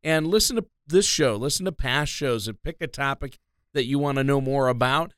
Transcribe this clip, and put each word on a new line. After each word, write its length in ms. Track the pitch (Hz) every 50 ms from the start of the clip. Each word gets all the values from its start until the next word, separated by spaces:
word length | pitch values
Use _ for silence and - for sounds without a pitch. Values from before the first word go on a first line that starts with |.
| -
and 220 | 156 160 160 156
listen 300 | 165 196 214 214 - 247
to 100 | 226 - _ _ _ _
this 180 | 143 156 190 202
show, 300 | - - - 151 127 107
listen 300 | 104 123 147 - - 92
to 60 | 95
past 400 | - - - 127 127 143 147 139
shows, 360 | - - 151 131 120 113 101
and 160 | 113 107 - -
pick 140 | 151 165 -
a 80 | 170
topic 500 | 160 - - 139 139 135 - 147 131 - _ _ _ _ _ _ _ -
that 120 | 143 127
you 140 | 120 139 143
wanna 240 | 143 143 139 135 135
know 180 | 135 139 139
more 280 | 135 135 135 139 135 127
about 440 | 127 117 123 127 135 151 165 - -